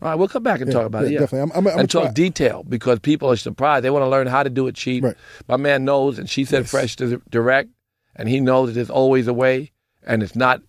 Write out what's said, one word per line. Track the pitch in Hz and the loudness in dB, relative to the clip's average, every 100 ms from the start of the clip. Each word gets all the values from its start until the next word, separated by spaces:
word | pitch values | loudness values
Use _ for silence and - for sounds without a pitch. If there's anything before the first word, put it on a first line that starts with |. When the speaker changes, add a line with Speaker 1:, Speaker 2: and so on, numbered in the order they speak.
Speaker 1:
All | 160 | -4
right, | |
we'll | 160 196 | -2 0
come | 262 | 0
back | 233 180 | -2 -2
and | 131 | 0
Speaker 2:
Yeah, | 127 | 0
Speaker 1:
talk | 113 | 0
about | 110 | -2
Speaker 2:
yeah, | 143 | 0
Speaker 1:
it, | |
yeah. | 147 | 0
Speaker 2:
definitely. | 143 131 | 0 -2
I'm, | 143 | -2
I'm, | 180 | 0
I'm | 190 | 0
Speaker 1:
And | |
Speaker 2:
gonna | 165 135 | 2 0
Speaker 1:
talk | 170 | 0
Speaker 2:
try. | 165 | 0
Speaker 1:
detail, | 113 180 - 131 87 - | 0 0 2 0 -2 -6
because | 120 127 117 | -4 0 0
people | 147 151 139 | 0 0 0
are | |
surprised. | 117 120 104 143 139 | 0 -4 -2 0 2
They | 127 | 0
wanna | 143 131 | 0 2
learn | 135 | 0
how | 127 131 | 0 0
to | 139 | 0
do | 127 | 0
it | 131 | -2
cheap. | - 127 127 | -4 -4 -2
Speaker 2:
Right. | 127 - - - - | -2 -4 -14 -16 -4
Speaker 1:
My | 127 | 0
man | 143 139 | 0 0
knows, | 135 139 139 120 | 2 2 0 -2
and | - | -4
She | - | -4
Said | 135 139 | 0 0
Speaker 2:
Yes. | 120 | 0
Speaker 1:
Fresh | 135 123 | -2 -2
does | - 123 | -4 -4
it | 123 - | -4 -2
direct, | 117 120 135 214 _ _ _ _ | 0 2 2 0 _ _ _ _
and | - 110 | -8 -2
he | 131 | 0
knows | 127 131 127 | 4 4 2
that | |
there's | 117 117 | -2 -2
always | 139 131 131 120 | 2 4 2 0
a | |
way, | 120 131 131 147 _ _ _ - | 0 0 0 -4 _ _ _ -4
and | 113 | -2
it's | 101 | -2
not | 120 127 127 | 0 0 0